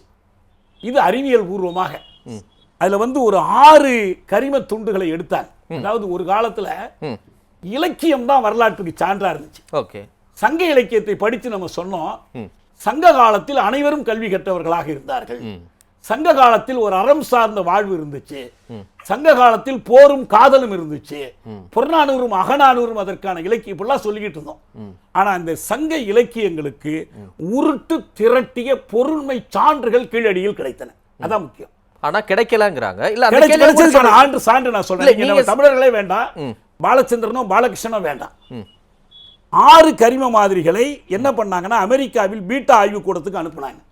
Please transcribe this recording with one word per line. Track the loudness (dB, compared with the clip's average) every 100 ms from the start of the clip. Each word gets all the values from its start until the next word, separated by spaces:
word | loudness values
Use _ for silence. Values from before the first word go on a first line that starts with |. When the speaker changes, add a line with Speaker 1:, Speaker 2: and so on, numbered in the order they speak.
| _ _ _ _ _ _ _ _
Speaker 1:
இது | -4 0
அறிவியல் | 0 0 0 0 -2
பூர்வமாக. | -6 -6 -4 -6 -8 _ _
Speaker 2:
ம். | -20 -20 -20 _ _ -4
Speaker 1:
அதுல | -2 0
வந்து | -2 0
ஒரு | 0 2
ஆறு | 2 6 8 8 6 0 -2 -8 -4
கரிம | -4 -2 -4 -4
துண்டுகளை | -8 -6 -4 -4
எடுத்தாங்க. | -6 -6 -8 -8 _ -14
Speaker 2:
ம். | -10
Speaker 1:
அதாவது | -6 -6 -6
ஒரு | -6
காலத்துல | -2 -2 -2 -6 -10 -10 -14 -14
Speaker 2:
ம். | -12 -12 _ _ _ _
Speaker 1:
இலக்கியம் | -10 -6 -4 -4 -2 -2 0
தான் | 0
வரலாற்றுக்கு | 0 0 0 -2 -10 -6 -4
சான்றா | -4 -6
இருந்துச்சு. | -6 -14 _ _
Speaker 2:
ஓகே. | -8 -8 -14 -20 _ _
Speaker 1:
சங்க | -4 -2 0
இலக்கியத்தை | 0 2 2 -2 -2 -4
படிச்சு | -4 -4 -8
நம்ம | -10 -10 -10
சொன்னோம். | -10 -8 -10 -12 _ -16
Speaker 2:
ம். | -16 _ _
Speaker 1:
சங்க | _ -6 2 4
காலத்தில் | 6 4 2 -2 -2
அனைவரும் | -2 0 -2 -2
கல்வி | -4 -6 -4
கற்றவர்களாக | -6 -4 -6 -4 -4 -6
இருந்தார்கள். | -10 -8 -10 -10 -14
Speaker 2:
ம். | -14 -16 -20 _ _ _
Speaker 1:
சங்க | -8 -2 0
காலத்தில் | 4 4 4 -2 -4
ஒரு | -2 0
அறம் | 0 0
சார்ந்த | 0 0 0 -2
வாழ்வு | -2 -2 -2 -6
இருந்துச்சு. | -10 -14 -16 -18 -18 _ -20
Speaker 2:
ம். | -20 -20 _
Speaker 1:
சங்க | -8 0 2 4
காலத்தில் | 4 2 -4 -8
போரும் | 4 8 8 6 0
காதலும் | 4 6 4 2
இருந்துச்சு. | -8 -10 -12 -14 -14 -14 -18 -18
Speaker 2:
ம். | -18 -8 -4
Speaker 1:
புறநானூறும் | -2 0 0 -2 -2
அகநானூறும் | -2 -2 2 4 2 -2
அதற்கான | -6 -8 -8 -10 -8
இலக்கியம், | -4 -4 -6 -8
இப்படிலாம் | -4 -4
சொல்லிக்கிட்டு | -4 -8 -10
இருந்தோம். | -12 -18 -20 _
Speaker 2:
ம். | -20 -20 -20 _
Speaker 1:
ஆனா | -2 -2
அந்த | -2 -6 -8
சங்க | -8 -6 -4 -6
இலக்கியங்களுக்கு | -2 0 -2 -2 -6 -6 -10 -10 -10 -10 -10 -20 -20 -14
Speaker 2:
ம். | -6 -2
Speaker 1:
உருட்டு | -2 -2 -6 -8 -8 -2
திரட்டிய | 0 0 -2 -6 -4 -4 -4
பொருண்மை | -4 -2 -4 -6 -8 -6
சான்றுகள் | -2 0 0 0 -2 -2
கீழடியில் | -4 -2 -2 -4
கிடைத்தன. | -6 -10 -12 -18 _ _ -12
Speaker 2:
ம். |
Speaker 1:
அதான் | -6 -6
முக்கியம். | -6 -18 -20 _ _ _
Speaker 2:
ஆனா | -4 -4
கிடைக்கலங்கிறாங்க. | -2 -2 0 0 0 -2 -6 -4 -4
இல்ல, | 0 2
அந்த | 6
Speaker 1:
கிடைச்சு, | 6
Speaker 2:
கேள்வி | 6 6
Speaker 1:
கிடைச்சதுக்கான |
Speaker 2:
முடிச்சு | 6 6 6 6
Speaker 1:
ஆண்டு | 6 6 2
சான்று | 2 2 0
நான் | -4
சொல்றேன். | -4 2 4
Speaker 2:
இல்ல, | 4 2
Speaker 1:
நீங்க |
Speaker 2:
நீங்க | 2 2 4
Speaker 1:
நம்ம |
தமிழர்களே | 4 4 2
வேண்டாம், | 2 -2 -4 -4 -8
Speaker 2:
ம். | -12 -12 _ -4
Speaker 1:
பாலச்சந்திரனோ | 0 2 2 -2 -4 -6 -2
பாலகிருஷ்ணனோ | 0 0 -4 -8 -6
வேண்டாம். | -6 -8 -14 _ -18
Speaker 2:
ம். | -18 -18 _ _ _ _ -20 -20 _ _
Speaker 1:
ஆறு | 4 8 8 8
கரிம | 4 2 2 0
மாதிரிகளை | 2 2 0 0 0 -2 -6 -8
என்ன | -4 -2
பண்ணாங்கன்னா, | -2 -4 -6 -2
அமெரிக்காவில் | -2 0 -2 -2 -2 -4 -4
பீட்டா | -6 -4 2 2
ஆய்வு | 2 -2
கூடத்துக்கு | -6 -8 -8 -10
அனுப்புனாங்க. | -10 -12 -14 -16 _